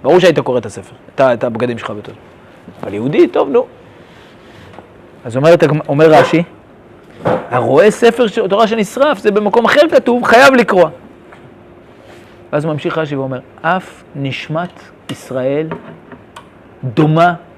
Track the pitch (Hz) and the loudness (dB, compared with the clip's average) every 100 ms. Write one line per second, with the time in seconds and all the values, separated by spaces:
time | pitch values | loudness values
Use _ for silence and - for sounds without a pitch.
0 | 127 180 185 147 131 123 110 - 92 - | 4 4 4 2 -2 -4 -6 -16 -20 -20
1 | - - 135 117 123 113 120 117 - 104 | -18 0 0 0 -4 -4 -6 -6 -10 -14
2 | 101 107 - - - - - - 107 101 | -16 -20 -20 -20 -20 -20 -20 -14 -12 -6
3 | 120 156 175 - - 240 254 - - - | -4 0 2 0 0 -2 -4 -14 -20 -20
4 | - - - - - - - - - - | -20 -20 -20 -20 -20 -20 -20 -20 -20 -20
5 | - - 123 120 151 170 156 151 - 143 | -20 -18 -8 0 4 4 2 0 -2 2
6 | 156 151 - 160 175 - _ - - - | 6 6 4 0 -2 -12 _ -20 -20 -20
7 | - - - - - 123 117 135 208 208 | -20 -8 -4 -4 -4 -4 0 4 4 4
8 | 233 226 233 226 196 196 220 226 196 - | 0 2 -2 -2 -2 0 0 -2 -4 -2
9 | 285 247 208 208 208 233 226 285 330 277 | -2 0 -2 0 0 0 2 2 2 2
10 | 247 240 220 233 277 254 226 185 160 - | 0 -2 2 4 6 4 2 2 2 -2
11 | - - - - - - - - - - | -20 -20 -20 -20 -20 -20 -20 -20 -20 -20
12 | - - - - - 147 160 151 180 160 | -20 -20 -20 -20 -8 -6 -4 -6 -6 -6
13 | 156 143 135 127 - - 160 185 - - | -6 -6 -6 -8 -12 -8 -4 -4 -6 -20
14 | - 143 139 127 - 160 180 - - - | -18 -10 -8 -10 -8 -8 -8 -14 -20 -20
15 | - - - 127 131 143 160 160 - - | -16 -16 -10 -6 -4 -4 -6 -10 -16 -20
16 | - - - - - - - - 131 113 | -20 -20 -20 -20 -20 -20 -20 -12 -6 0
17 | 156 156 175 170 - | 0 2 2 0 -12